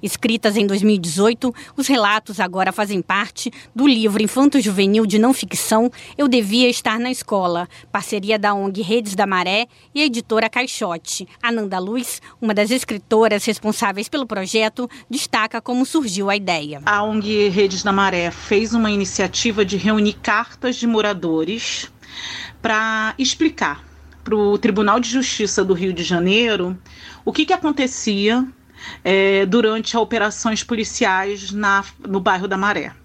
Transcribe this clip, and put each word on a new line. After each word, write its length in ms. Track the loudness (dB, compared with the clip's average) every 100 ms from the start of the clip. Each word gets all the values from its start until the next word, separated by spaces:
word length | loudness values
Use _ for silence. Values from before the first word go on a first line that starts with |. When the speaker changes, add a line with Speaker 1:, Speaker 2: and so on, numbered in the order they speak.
Speaker 1:
Escritas 560 | -6 -2 -2 2 2 2
em 80 | 0
dois 160 | 2
mil 140 | 2 2
e 20 |
dezoito, 560 | 0 2 2 2 -2 -4 -14
os 120 | -6 0
relatos 520 | 2 4 2 -2 -4
agora 320 | -4 0 -2
fazem 300 | 0 -2 -2
parte 500 | 0 0 0 -4 -10 -10 -14
do 120 | 2 4
livro 360 | 6 2 2
infanto-juvenil 840 | 0 4 4 4 2 2 4 4 4
de 120 | 4
não 140 | 4
ficção 580 | 2 -2 -4 2 2 2 -2 -18 0
Eu 100 | 2
Devia 400 | 4 2 4 4
Estar 320 | 2 -2 -2
na 100 | -4
Escola, 560 | -6 -4 -2 0 -2 -4 -12 -8
parceria 480 | -8 -4 -6 -2 0
da 140 | 0
ong 300 | 0 -2 -4
Redes 320 | -2 -2 -2
da 120 | -2 0
Maré 420 | 0 0 0 -2 _ _
e 80 | -2
a 20 |
editora 460 | 0 0 0 0 0
Caixote. 760 | -2 -4 -4 -6 -6 -8 -10 -12 -6
Ananda 360 | -4 -2 -4 -6
Luz, 420 | -4 -6 -6 -12 -16 -6
uma 100 | -2
das 180 | 0 0
escritoras 720 | 0 -2 -8 0 4 4 2 -2
responsáveis 600 | -2 -2 -2 -2 -2 -6
pelo 200 | -6 -4
projeto, 600 | -6 -2 0 0 -2 -8 -10 -10
destaca 540 | -8 -2 -2 -2 -4
como 240 | -4 -2 0
surgiu 420 | 0 -2 -2 0
a 80 | 0
ideia. 460 | 0 -2 -4 -4
Speaker 2:
A 180 | 0 0
ong 460 | 0 -2 0 2 2
Redes 340 | 4 2 0
da 80 | 0
Maré 400 | 2 2 2 -2
fez 440 | -6 0 0 2
uma 160 | 0 0
iniciativa 560 | 0 -2 -2 -2 -2 -2 0
de 120 | 0 0
reunir 380 | 0 2 2
cartas 600 | 0 -2 -2 -2 -6 -6
de 140 | -2 0
moradores 1000 | 2 0 -2 -2 -2 -2 -4 -6 -8 -12 _ -20 -16 -14 -14 -14 -6
pra 540 | -2 0 0 -2 -4 -2
explicar 680 | -4 0 -2 0 -4 -4 -14 -20 -20 -16
pro 340 | -2 0 2 2
Tribunal 400 | 2 2 2 2
de 100 | 2
Justiça 560 | -2 -2 -2 -2 0
do 80 | 0
Rio 200 | 0 0
de 100 | -4
Janeiro 720 | -2 0 2 2 2 0 -4 -6 -12 -20 -20 -8
o 80 | -4
que 140 | -2 0
que 60 |
acontecia, 920 | 0 0 0 -2 -2 -2 0 2 2 -2 -8 _ -20 -18 -8
é, 420 | 0 4 4 4 4
durante 500 | 4 2 0 -2 -2
operações 680 | 0 0 -2 -2 -4 -4
policiais 880 | -4 -4 -4 0 0 2 -2 -6 -8
na, 320 | -4 0 0 -2 -14 -6
no 100 | -2
bairro 300 | 0 0 0
da 100 | -2
Maré. 340 | 0 -2 -6 -14